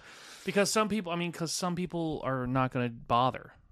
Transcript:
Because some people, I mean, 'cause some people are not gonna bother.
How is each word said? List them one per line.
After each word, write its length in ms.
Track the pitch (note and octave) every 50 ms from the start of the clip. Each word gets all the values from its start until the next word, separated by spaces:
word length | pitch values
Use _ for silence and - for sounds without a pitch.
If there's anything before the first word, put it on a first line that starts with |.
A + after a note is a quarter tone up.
| - - - - - - - - -
Because 260 | F#3+ - G3 G3+ -
some 180 | - A3 G#3+ G#3
people, 220 | G3+ A3 F#3 E3+
I 60 | E3+
mean, 160 | F3 F3 E3+
'cause 180 | D#3+ - E3+ D3+
some 220 | - - - F3+ F3
people 460 | E3 F3+ E3+ - E3+ E3 D#3+ D3+ - -
are 220 | B2+ C3 C3 B2
not 240 | B2 B2+ C3 B2+ B2
gonna 180 | - C3 B2 A#2+
bother. 640 | A#2 A#2 - - A#2+ A#2 B2+ B2+ A#2 - - - - - - -